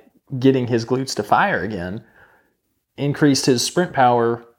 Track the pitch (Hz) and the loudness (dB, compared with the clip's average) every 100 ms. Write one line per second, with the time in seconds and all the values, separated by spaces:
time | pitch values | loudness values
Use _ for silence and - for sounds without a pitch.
0 | _ _ - 131 131 135 117 120 117 127 | _ _ -12 0 2 2 0 -2 -2 -4
1 | 131 - 101 117 196 117 98 95 90 110 | -4 -6 0 0 2 -2 -4 -6 -8 -10
2 | - _ _ _ _ _ _ _ _ - | -14 _ _ _ _ _ _ _ _ -6
3 | 143 135 147 131 - 120 - 175 180 135 | -4 2 2 2 2 0 0 -2 -2 2
4 | 123 120 117 117 - | 2 4 0 -2 -8